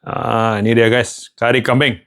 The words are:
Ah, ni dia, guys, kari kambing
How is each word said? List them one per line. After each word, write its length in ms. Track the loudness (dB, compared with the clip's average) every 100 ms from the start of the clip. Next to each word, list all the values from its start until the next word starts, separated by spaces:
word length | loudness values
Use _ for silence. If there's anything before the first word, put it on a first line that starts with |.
Ah, 540 | -8 -6 -2 0 0 0
ni 80 | 0
dia, 160 | 4 4
guys, 400 | 2 -2 -8 -18 _
kari 240 | 0 0
kambing 400 | 0 0 0 -2